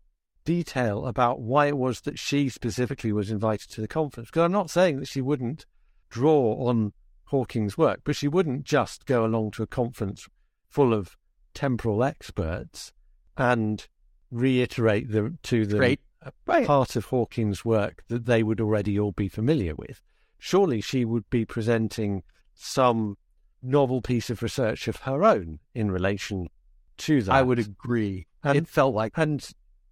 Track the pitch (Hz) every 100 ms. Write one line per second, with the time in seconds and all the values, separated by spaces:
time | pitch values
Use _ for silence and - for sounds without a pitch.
0 | _ _ _ _ - 175 165 131 117 101
1 | 135 117 120 131 113 139 143 147 127 117
2 | - - - 143 139 - 120 120 123 135
3 | 113 104 101 107 110 104 - - 110 156
4 | 147 - 113 160 170 202 170 170 185 135
5 | - 139 131 143 120 156 - _ _ _
6 | _ 117 143 151 117 107 123 117 104 -
7 | _ _ _ 139 117 117 104 127 151 -
8 | - 147 143 120 165 131 - 143 104 -
9 | - 123 113 113 107 - 110 - 120 -
10 | 98 - - _ _ _ _ - 131 110
11 | 90 _ _ _ _ - 139 117 117 104
12 | 135 - - - 80 87 - - - _
13 | _ _ _ - 123 120 107 107 - _
14 | _ _ _ 117 131 127 123 - 110 104
15 | 120 107 107 170 - 120 104 104 127 143
16 | _ _ - - - 339 208 143 123 120
17 | - 127 113 - 107 95 117 110 104 -
18 | - 120 120 117 110 110 107 107 101 101
19 | 104 95 98 - 113 156 87 73 - -
20 | _ _ _ _ - 185 190 113 - 131
21 | 117 117 - 120 110 117 110 113 110 -
22 | 104 98 - _ _ _ - - 127 113
23 | 107 98 _ _ _ _ 127 143 131 127
24 | - 120 - 113 110 - 113 123 - -
25 | - 135 214 131 82 78 - 123 104 92
26 | 95 101 - 98 85 - _ _ _ -
27 | - 147 101 135 127 123 107 98 117 120
28 | 104 95 - _ 147 143 165 - 135 107
29 | 113 - 156 147 - - _ _ _